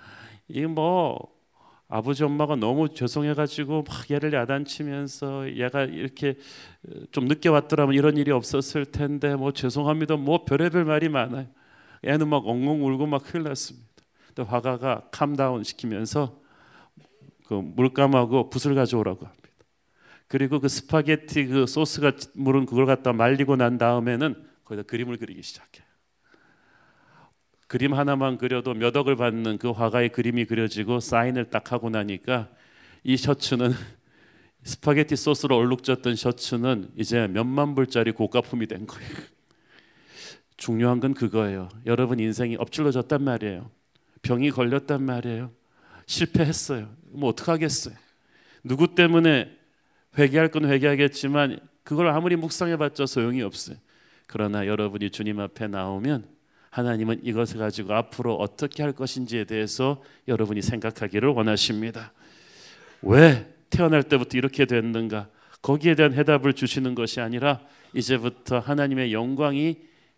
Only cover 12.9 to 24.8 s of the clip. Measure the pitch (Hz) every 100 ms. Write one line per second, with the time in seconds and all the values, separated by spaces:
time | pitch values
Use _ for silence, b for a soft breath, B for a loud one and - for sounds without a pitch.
12.9 | 135 151 139 - 170 156 135 - 127 113
13.9 | _ _ _ b - 98 123 120 123 131
14.9 | 110 - - 147 143 135 123 104 - 120
15.9 | 104 113 147 135 - b b b b b
16.9 | _ _ _ - _ - 101 80 98 127
17.9 | 127 139 135 120 131 - 127 147 139 123
18.9 | 120 98 95 - - _ _ _ _ b
19.9 | b b b b 139 135 143 135 - -
20.9 | 156 147 151 156 151 135 135 127 151 156
21.9 | - 143 - - - 135 135 131 120 131
22.9 | 131 123 113 117 139 139 135 120 120 117
23.9 | 120 117 120 151 117 B B - 104